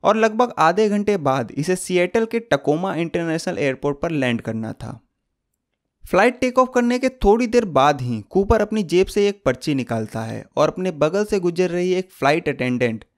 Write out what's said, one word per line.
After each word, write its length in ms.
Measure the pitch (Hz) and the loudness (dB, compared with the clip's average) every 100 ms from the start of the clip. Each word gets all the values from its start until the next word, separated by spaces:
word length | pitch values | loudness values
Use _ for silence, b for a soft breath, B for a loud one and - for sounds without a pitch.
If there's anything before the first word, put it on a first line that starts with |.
और 120 | 190 220 | 2 2
लगभग 380 | 220 220 247 - | 2 2 -2 2
आधे 300 | 160 180 214 | 2 4 2
घंटे 280 | 208 208 202 | 2 0 0
बाद 340 | 139 135 113 | 0 0 -2
इसे 260 | - 156 185 | -4 -2 -2
सिएटल 480 | - 180 175 226 | 0 0 2 0
के 140 | 226 233 | 0 -4
टकोमा 540 | 233 143 - 151 190 | -2 -2 0 -2 -2
इंटरनेशनल 640 | 156 165 175 165 160 185 175 | -4 -4 -4 -2 -4 -4 -2
एयरपोर्ट 420 | 139 131 143 143 | -2 -2 -4 -4
पर 100 | 170 | -4
लैंड 300 | 156 127 117 | -2 0 -2
करना 320 | 113 113 110 | -4 -6 -8
था। 280 | - 117 113 _ _ _ _ _ _ _ _ _ _ | -10 -14 -16 _ _ _ _ _ _ _ _ _ _
फ्लाइट 360 | - 180 233 - | -2 2 2 2
टेक 180 | 254 247 | 0 2
ऑफ 120 | 254 | 2
करने 240 | 247 240 247 | 2 0 0
के 100 | 262 | -2
थोड़ी 380 | 254 202 226 240 | 2 4 4 4
देर 180 | 240 | 2
बाद 360 | 214 143 143 143 | 2 2 4 2
ही 200 | 123 113 - | -4 -6 -2
कूपर 300 | 190 196 220 | -2 2 2
अपनी 220 | 208 220 | 2 -2
जेब 240 | 165 175 190 | 0 2 2
से 220 | 208 202 | 2 0
एक 140 | 202 | 0
पर्ची 300 | 135 123 - | -4 -2 -2
निकालता 480 | 139 117 113 107 113 | -2 -2 -4 -4 -8
है 220 | 113 113 - - | -8 -10 -6 0
और 120 | 156 | 0
अपने 220 | 165 185 | 0 -6
बगल 340 | 151 151 196 | 0 0 0
से 160 | 214 208 | 0 0
गुजर 300 | 175 170 185 | 0 0 -2
रही 220 | 175 180 | 0 0
एक 160 | 185 185 | -2 -4
फ्लाइट 360 | - 135 160 160 | -2 0 0 -2
अटेंडेंट, 560 | 139 127 123 123 113 - | -4 -2 0 -2 -4 -14